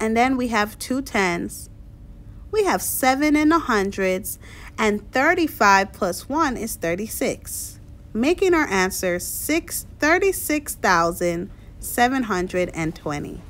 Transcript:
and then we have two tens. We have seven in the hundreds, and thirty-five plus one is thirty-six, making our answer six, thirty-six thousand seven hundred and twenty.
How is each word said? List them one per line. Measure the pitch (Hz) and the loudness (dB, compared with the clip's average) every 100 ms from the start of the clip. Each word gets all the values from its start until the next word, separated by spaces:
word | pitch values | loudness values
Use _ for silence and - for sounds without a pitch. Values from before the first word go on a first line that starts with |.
and | 220 226 | 0 4
then | 254 262 | 4 2
we | 247 | 0
have | 220 208 - | 0 -2 -4
two | - 254 | -4 -4
tens. | 269 214 185 175 208 - - - - - - - - - - | -2 0 2 0 -4 -10 -16 -18 -20 -20 -20 -18 -18 -18 -4
We | 427 | 0
have | 381 190 | 2 2
seven | - - 262 269 302 294 | -2 0 2 4 4 4
in | 302 | 6
the | 330 | 4
hundreds, | 311 214 196 196 185 185 - - - - - - | 2 0 0 0 0 0 -4 -12 -14 -18 -16 -2
and | 220 208 - | 0 0 -2
thirty-five | 254 302 359 311 - 208 196 196 | 2 2 4 0 4 6 6 4
plus | - 190 180 - | 0 -2 -2 -4
one | 285 302 233 | 0 0 0
is | 220 | -6
thirty-six, | - 170 180 214 - 247 - - - - - - - - | -4 -4 -2 -4 -4 -2 -4 -8 -10 -10 -14 -18 -20 -10
making | 214 269 359 381 | -2 2 2 4
our | 339 302 | 4 2
answer | 196 185 - 185 175 | 2 0 0 -2 -2
six, | - - - 320 320 - - - | -4 -6 -2 -2 -2 -8 -10 -2
thirty-six | 294 359 392 370 - 302 294 - | 2 4 2 0 -2 -2 -4 -2
thousand | 208 175 170 180 175 170 196 - - - | 2 4 2 0 -2 -2 -6 -12 -18 -14
seven | - - 240 262 | -8 0 2 2
hundred | 220 185 185 180 180 | -2 -2 -2 -2 -2
and | 165 160 | -2 -6
twenty. | 160 160 147 143 - - | -4 -6 -6 -8 -12 -16